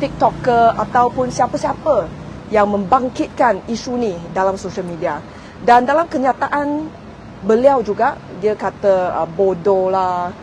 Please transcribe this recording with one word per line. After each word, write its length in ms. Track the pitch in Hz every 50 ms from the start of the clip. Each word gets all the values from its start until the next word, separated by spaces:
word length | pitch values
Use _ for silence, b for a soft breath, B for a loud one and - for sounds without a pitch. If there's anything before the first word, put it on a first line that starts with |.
TikToker 800 | 294 269 - - 269 226 - - - 262 240 233 233 226 - -
ataupun 480 | 214 202 - 247 247 240 - 269 254 247
siapa-siapa 800 | - - 247 240 294 277 302 285 269 - - 320 269 208 165 - - - - - - - - -
yang 240 | 208 214 202 208
membangkitkan 880 | 208 202 196 175 254 262 247 254 - - 311 - - - 277 240 202 185 - -
isu 320 | 233 220 - 262 247 240
ni 160 | 240 208 175 170 170 165
dalam 240 | 165 185 190 196 190
social 320 | 190 - 180 - 202 180 175
media. 320 | 170 160 175 165 147 156 - B B B B B B B
Dan 240 | - 214 240 247 247
dalam 220 | 262 285 311 - -
kenyataan 800 | - 277 262 269 240 - 254 - 285 285 285 285 294 302 311 320 - - - - - - - - - - -
beliau 380 | 196 220 233 254 277 277 254 214
juga, 320 | 214 196 196 226 277 - - - - - 180
dia 160 | 190 214 214 208
kata, 560 | 240 190 - - 220 202 190 185 180 180 -
uh, 140 | 143 160 165
bodoh 640 | 160 175 196 190 185 175 165 208 196 190 185 185 190
lah 400 | 190 185 185 180 180 180 180 - -